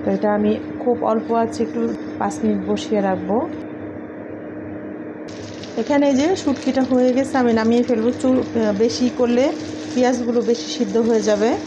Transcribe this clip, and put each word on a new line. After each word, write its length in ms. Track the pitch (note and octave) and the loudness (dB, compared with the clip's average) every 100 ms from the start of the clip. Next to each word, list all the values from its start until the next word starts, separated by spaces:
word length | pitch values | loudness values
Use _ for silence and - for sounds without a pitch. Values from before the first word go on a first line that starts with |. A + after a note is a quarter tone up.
তো 60 | G3+ | -2
এটা 240 | G3 G#3 | -2 0
আমি 240 | G#3 G#3 A3 - - | 2 2 0 -4 -4
খুব 240 | B3 A#3+ | 0 0
অল্প 280 | G#3+ A3 A3 | 0 0 0
আছে, 300 | A#3 A3+ D3+ | 0 0 -2
একটু 260 | D3+ A#3 A#3 G3+ - - | -4 -2 -4 -4 -8 -4
পাঁচ 160 | G3+ - | -4 -2
মিনিট 240 | A3 G3+ F#3+ | 0 0 -2
বসিয়ে 320 | G#3 - G#3+ | -4 0 0
রাখবো। 480 | G3 F#3 F3+ G#3+ D#4+ - - - - - - - - - - - - - - - - - - - - - - - | 0 -2 0 -2 -2 -8 -10 -10 -10 -12 -12 -14 -12 -12 -12 -12 -10 -10 -10 -10 -10 -12 -12 -12 -12 -12 -8 -6
এখানে 320 | A3+ C#4+ C#4+ | 0 4 4
এই 60 | |
যে 220 | C4 D#4 F#4+ | 4 2 2
শুটকিটা 460 | - B3+ C4 C4 | 0 0 0 0
হয়ে 300 | B3+ B3+ B3+ | 2 4 4
গেছে, 260 | B3+ C4 C4+ | 4 0 2
আমি 140 | A#3+ | 2
নামিয়ে 300 | A3+ A3 A#3+ | 4 4 2
ফেলবো। 280 | A#3+ A3+ A3+ B3 | 2 2 2 2
চুল, 180 | C4 B3+ | 2 2
আহ, 340 | - A#3 A3 G3+ | 2 0 0 2
বেশি 320 | A#3 - B3 - | 2 2 0 2
করলে 340 | A#3+ A#3+ C#4+ D4+ - - - | 2 4 2 0 -8 -10 -4
পেঁয়াজগুলো 460 | B3 B3 B3 A#3 A#3+ | 2 2 2 0 0
বেশি 360 | G#3+ A#3+ - - | 2 0 -2 -4
সিদ্ধ 180 | G#3+ A3 | 0 2
হয়ে 240 | A3+ A3+ | 2 2
যাবে। 360 | G#3 G3+ A3 G4 | 2 2 2 0